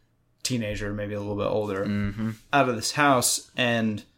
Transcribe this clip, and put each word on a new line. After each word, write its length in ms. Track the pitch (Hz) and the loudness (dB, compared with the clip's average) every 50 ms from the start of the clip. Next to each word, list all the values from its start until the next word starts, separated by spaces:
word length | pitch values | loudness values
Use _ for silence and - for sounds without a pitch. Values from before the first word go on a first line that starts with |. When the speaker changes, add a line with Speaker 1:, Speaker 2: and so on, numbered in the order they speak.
| _ _ _ _ _ _ _ _ | _ _ _ _ _ _ _ _
Speaker 1:
teenager, 500 | - - 127 117 110 104 104 101 104 104 107 | -6 -2 -2 -2 -2 -2 -4 -4 -4 -4 -4
maybe 200 | 104 104 101 104 | -4 -4 -4 -4
a 60 | 101 | -6
little 160 | 101 104 104 | -4 -4 -4
bit 100 | 101 104 | -2 0
older, 400 | - - 107 104 104 95 95 101 | 0 0 0 0 -2 -2 -2 -2
Speaker 2:
Mm-hmm. 460 | 104 101 101 101 101 98 110 110 113 107 - - - | 0 0 0 0 -2 -2 -2 -4 -4 -4 -8 -6 0
Speaker 1:
out 180 | 143 143 131 127 | 2 2 4 2
of 60 | 117 | 2
this 180 | 110 - - - | -2 -2 -2 0
house 580 | 151 147 143 131 123 117 - - - - - - | 2 4 6 6 6 4 2 0 -2 -4 -8 -4
and 480 | 127 123 120 120 113 113 110 104 101 - _ _ | -2 0 2 2 2 0 0 -2 -4 -8 _ _